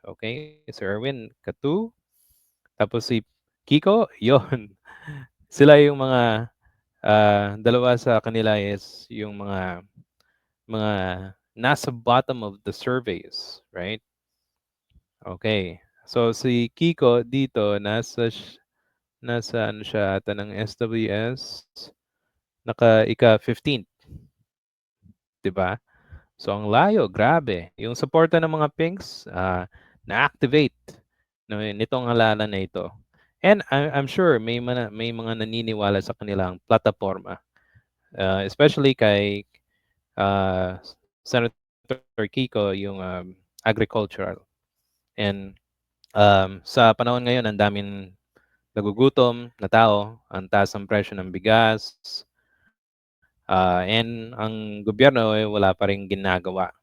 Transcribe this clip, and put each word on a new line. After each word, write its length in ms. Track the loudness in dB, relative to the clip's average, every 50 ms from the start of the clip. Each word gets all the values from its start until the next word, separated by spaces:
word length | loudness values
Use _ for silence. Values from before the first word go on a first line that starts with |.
| _
Okay, 560 | -20 -18 _ -10 -10 -10 -10 -14 -18 _ _ _ -20
si 140 | -16 -10 -8
Erwin, 460 | -6 -6 -6 -6 -8 -8 -10 -14 -18 _ _ _
ka-two. 480 | -14 -14 _ -4 -4 -2 -2 -4 -6 _ _ _ _ _ _ _ _ _ _ _ _ _ _ _ _ _
Tapos 320 | _ -4 -2 -2 -6 -4 -2
si 140 | -4 -4 -4 _ _ _ _ _ _ _ _ 2
Kiko, 420 | 2 4 4 4 4 4 2 0 _
<laughs> 20 | -2
yun. 560 | 2 4 4 4 4 2 -6 -8 -8 -12 _ _ _ -20 -20 -20 -18 -18 -16 -16 -18 _ _ _ _ _ 4
Sila 240 | 6 8 10 10 10
yung 240 | 8 6 4 0
mga, 480 | -2 0 2 2 2 2 0 -2 -4 -8 _ _ _ _ _ _ _ _ _ _ 2
ah, 480 | 4 4 6 6 6 4 4 0 -2 -6 -2
dalawa 320 | 0 2 2 4 4 2 2
sa 240 | 2 2 0 0 0 0
kanila 320 | -2 -4 -2 0 0 0 0
is 480 | 0 -4 -6 -8 -10 -16 -20 -20 -20 _
yung 260 | -12 -12 -12 -12 -12 -12
mga, 480 | -10 -8 -6 -6 -6 -8 -8 -12 -16 _ _ _ _ _ _ _ _ _ _ _ _ _ _ _ _ _
mga 260 | -6 -4 -2 -2 -2 -2 -4 -6 -6 -8 -12 -16 -18 _ _ _ _
nasa 340 | -4 -2 -2 -2 0 -2 -8
bottom 520 | -8 -6 0 2 2 2 2 -2 -8 -8 -8
of 160 | -12 -12 _ _ -10
the 80 | -10
surveys, 880 | -6 -6 -4 -4 -4 -4 -6 -8 -8 -8 -14 -16 -16 -16 -16 -20 -20 _ _
right? 320 | _ -10 -10 -8 -10 -12 _ _ _ _ _ _ _ _ _ _ _ _ _ _ _ _ _ _ _ _ _ _ _ _ _
Okay. 560 | -16 -16 -8 -4 -2 -2 -2 -4 -6 -12 -16 _ _ _ _ _ _
So, 240 | -2 0 0 0
si 400 | 0 -2 -2 0 0 0 0 -2 _
Kiko 480 | -2 0 0 0 2 4 4 4 4 0
dito, 560 | -2 -2 -2 -2 -2 _ -2 0 0 -2 -2
nasa 520 | -2 -4 -4 -4 -6 -6 -6 -4 -4 -4
sh-, 280 | -4 -8 -18 -20 -20 _ _ _ _ _ _ _ _ _ _ _ _ _
nasa 520 | -10 -6 -6 -6 -6 -6 -4 -4 -4 -4
ano 120 | -6 -8 -12
siya 360 | -6 -4 -2 0 0 -2 0
ata 160 | 0 -2 -2
ng 160 | -2 -6 -10 -6
S 200 | -8 -8 -8 -6 _
W 280 | -6 -4 -2 -2 -2 -2
S? 560 | -2 -2 -2 -4 -6 -8 -12 -16 -16 -18 _ _ _ -20 -20 -20 _ _ _ _ _ _ _ _ _ _ _ _ _ _ _ -10
Naka 400 | -2 4 6 6 6 6 4 2
ika 320 | 2 4 6 6 6 4
fifteenth. 480 | 2 -4 -6 -4 _ -4 -4 -4 -6 _ _ _ _ _ -20 -20 _ _ _ _ _ _ _ _ _ _ _ _ _ _ _ _ _ -20 _ _ _ _ _ _
Di 120 | _ -8
ba? 280 | -4 -2 -4 -4 -4 -8 _ _ _ _ _ _ -20 -20 _ _ _
So, 160 | _ -6 -6
ang 160 | -6 -4 -2 2
layo, 400 | 2 4 4 4 2 2 0 -2
grabe. 640 | 0 0 2 2 2 2 0 -2 -6 -6 -6 -12 _ -10
Yung 160 | -10 -10 -6
suporta 400 | -6 -8 0 2 2 2 4 2 0
ng 120 | 0 0
mga 160 | -2 -2 -2 -4 _
Pinks, 480 | -4 -4 -4 -4 -10 -16 -18 -20 -20 -20 -12
ah, 360 | -6 -4 -2 -2 -2 -4 -6 -10 _ -20 _ _ _ _ _
na-activate 720 | -6 0 0 0 0 _ _ -4 0 2 2 2 2 _ _ _ -20 -20 _ _ _ _ _ _ _ _ _ _ _
no, 160 | -10 -8 -8
nitong 480 | -8 -6 -6 -6 -4 -4 -6 -2 0
halalan 400 | 2 4 4 4 2 0 -2 -4
na 80 | -4 -6 -8
ito. 280 | -8 _ -10 -10 -10 -14 -20 _ _ _ _ _ _ _ _
And 240 | 4 4 4 4 4 -2
I, 160 | -2 -2 0 0
I'm 200 | -2 -4 -4 -4
sure 240 | -2 0 2 4 4
may 240 | 2 0 -4 -6 -4
mana-, 320 | -4 -4 -4 -4 -4 -6
may 240 | -8 -8 -8 -6 -6
mga 240 | -8 -6 -8 -6 -6
naniniwala 640 | -6 -6 -6 -6 -4 -4 -4 0 0 2 2 0 -2
sa 80 | -4
kanilang 480 | -10 _ -8 -6 -4 -2 -2 -4 -6 -10 _ _
plataporma. 720 | 2 2 _ 0 -2 _ -6 -6 -6 -8 -12 -14 -16 -16 _ _ _ _ _ _ _ _ _ _ _ _ _ _ _
Ah, 280 | -4 -2 0 0 0 -2
especially 480 | -4 2 _ 4 4 4 4 2 2 2
kay, 520 | 4 4 4 4 4 2 0 -4 -6 -10 _ _ _ _ _ _ _ _ _ _ _ _ _ _ -2
ah, 600 | 0 0 2 2 2 0 0 -2 -2 -4 -6 -10 -16 -20 -20 _ _ _ _ _ _
Senator 1040 | -2 -2 0 0 -2 _ _ _ _ _ _ _ _ -12 -12 _ _ _ -8 -8 -6
Kiko, 440 | -4 -4 -6 -4 -2 -2 -2 -2 -2
yung, 240 | -4 -6 -8 -8 -10
um, 360 | -10 -8 -10 -10 -12 -14 -20 _ _ _ _ -4 _
agricultural. 800 | -2 0 0 -2 -2 -2 -4 -4 -4 -6 -8 -8 -8 -10 -12 _ _ _ _ _ _ _ _ _ _ _ _ _ _ _ -4
And, 400 | -4 -4 -4 -6 -10 -16 -20 _ _ _ _ _ _ _ _ _ _ _ _
um, 480 | 6 6 6 8 6 4 0 -4 -12 _ -4
sa 260 | 2 4 6 6 4
panahon 300 | 4 0 -2 -2 -2 -2
ngayon, 200 | -2 -2 0 -2 -2
ang 100 | 0 0
daming 560 | 0 0 0 -4 -8 -10 -12 -14 -16 -18 _ _ _ _ _ _ _ _ _ _ _ _ _
nagugutom 760 | -4 -4 -4 0 2 2 2 4 4 2 2 2 -4 -10 -16 _ _
na 120 | -6 2
tao, 500 | 4 6 6 6 4 2 0 -6 -12 _ _ _
ang 160 | -12 -10 -6 0
taas 220 | 0 2 2 0 -2
ng 120 | -10 -6 -2
presyo 280 | -2 -2 -2 -2 -8 -12
ng 120 | -10 -10
bigas, 680 | -10 -4 0 2 4 4 4 4 2 0 -4 -14 -18 _ _ -16 -16 -16 -18 _ _ _ _ _ _ _ _ _ _ _ _ _ _ _ _ _ _ _ _ _ _ _ _
ah, 400 | -2 2 2 4 4 2 0 0
and 480 | 0 0 -2 -2 -2 -8 -12 -12 -14 -10
ang 460 | -8 -6 -6 -6 -8 -10 -10 -10 -8
gobyerno, 560 | -6 -6 2 6 6 6 6 6 2 2 2 2
eh, 80 | 0
wala 280 | 0 0 2 2 2 2 _
pa 100 | 0 -2
ring 200 | -2 -4 -4 -8
ginagawa. 640 | -8 -4 -2 -2 -2 -2 -2 -4 -4 -4 -6 -6 -8 _